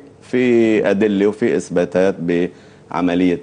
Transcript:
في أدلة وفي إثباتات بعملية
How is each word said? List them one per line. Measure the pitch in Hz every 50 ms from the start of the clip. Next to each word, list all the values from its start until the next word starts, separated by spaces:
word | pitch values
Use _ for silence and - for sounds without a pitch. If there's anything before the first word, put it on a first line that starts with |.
| - - - -
في | - - - 127 127 123 120 117 113 113 110 104 - 98
أدلة | 101 98 110 104 104 95 101 104
وفي | 104 - 117 107 71 92
إثباتات | - - 85 87 90 87 - 90 92 98 92 -
بعملية | 82 85 87 87 90 - - - - - - - - - - 85 90 90 87 90 92 90 85 -